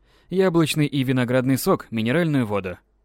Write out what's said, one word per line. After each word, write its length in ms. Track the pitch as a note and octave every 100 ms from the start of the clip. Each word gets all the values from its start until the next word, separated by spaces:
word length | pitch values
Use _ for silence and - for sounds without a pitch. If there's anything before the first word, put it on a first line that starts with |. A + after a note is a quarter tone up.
| _ _ _
яблочный 560 | F3+ F#3+ E3+ D#3+ - D3
и 180 | C#3+
виноградный 540 | C3 B2+ A#2+ B2+ B2+ C3
сок, 300 | - F3+ -
минеральную 560 | A2+ A2 D3 E3+ C#3+ A2+
воду. 320 | G#2 F#2 F2 _ _